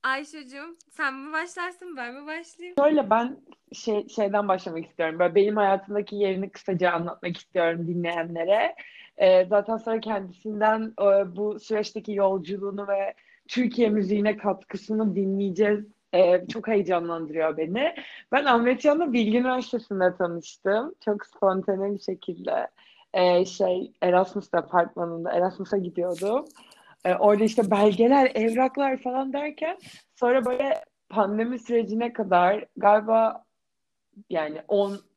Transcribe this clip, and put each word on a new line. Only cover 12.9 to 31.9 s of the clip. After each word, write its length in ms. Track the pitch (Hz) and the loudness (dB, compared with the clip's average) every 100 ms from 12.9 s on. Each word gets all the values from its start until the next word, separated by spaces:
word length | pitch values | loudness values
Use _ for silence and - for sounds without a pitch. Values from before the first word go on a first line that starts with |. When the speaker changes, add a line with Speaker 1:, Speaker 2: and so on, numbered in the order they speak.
| 196 196 - _ _ _ | -4 -4 -8 _ _ _
Speaker 2:
Türkiye 420 | 240 247 247 226 | -2 -2 2 2
müziğine 480 | 214 185 208 208 208 | 2 0 2 0 0
katkısını 760 | 208 185 _ 196 - 214 220 180 | -4 -4 _ -14 -6 -2 -2 0
dinleyeceğiz. 720 | 190 196 196 175 208 208 214 _ _ | -2 -2 -4 0 2 0 -4 _ _
Ee, 340 | 180 180 180 185 | 2 4 4 0
çok 200 | 233 214 | -8 -2
heyecanlandırıyor 880 | 208 180 175 170 165 160 156 160 156 | -2 0 -2 -2 -6 -6 -2 -2 -2
beni. 380 | 165 208 302 339 - - - | -4 -2 -4 -6 -16 -20 -2
Ben 140 | 262 285 | 0 4
Ahmet 360 | 240 240 262 | 4 4 2
Can'la 320 | 294 302 339 | 2 2 0
Bilgi 240 | 247 214 233 | 0 2 2
Üniversitesi'nde 800 | 254 254 247 240 - 196 185 180 | 2 -2 -4 -8 -6 0 0 0
tanıştım. 760 | 180 170 - - 196 208 285 - - | -4 -4 -12 -6 -2 0 -2 -8 -4
Çok 200 | 208 - | -4 -6
spontane 680 | _ 196 190 185 190 196 | _ 0 0 -2 -2 -2
bir 60 | 202 | -6
şekilde. 680 | - 185 - 175 185 - - _ _ _ _ | -8 -10 -10 -10 -4 -4 -6 _ _ _ _
Ee, 320 | 190 180 175 185 | 2 4 4 2
şey, 460 | - 190 180 - _ | 0 0 0 -4 _
Erasmus 520 | 180 180 190 202 190 | 2 4 2 -4 -4
departmanında, 800 | 175 165 180 170 - 170 170 170 | -4 0 0 0 -4 -8 -6 -4
Erasmus'a 460 | 170 180 185 190 202 | 0 0 -4 -4 -4
gidiyordum. 680 | 180 170 175 170 190 247 - _ _ _ _ _ 180 | -4 -4 -4 -4 -2 -2 -4 _ _ _ _ _ -2
Ee, 80 | 180 | 4
orada 280 | 208 208 | 4 4
işte 280 | 220 220 202 | 2 2 2
belgeler, 600 | 202 214 190 233 277 262 - | 4 4 6 6 6 4 2
evraklar 640 | 226 226 262 269 277 262 | 0 2 0 0 -2 -2
falan 360 | 254 254 269 | -4 -4 -4
derken 440 | 277 302 302 311 392 - - _ _ | -6 -8 -6 -8 -8 -16 -20 _ _
sonra 300 | 240 262 247 | 2 2 0
böyle 380 | 247 277 - - _ _ | -2 -2 -2 -6 _ _
pandemi 500 | 202 196 214 226 247 | 0 0 0 -4 -6
sürecine 540 | 233 233 202 | -2 -2 0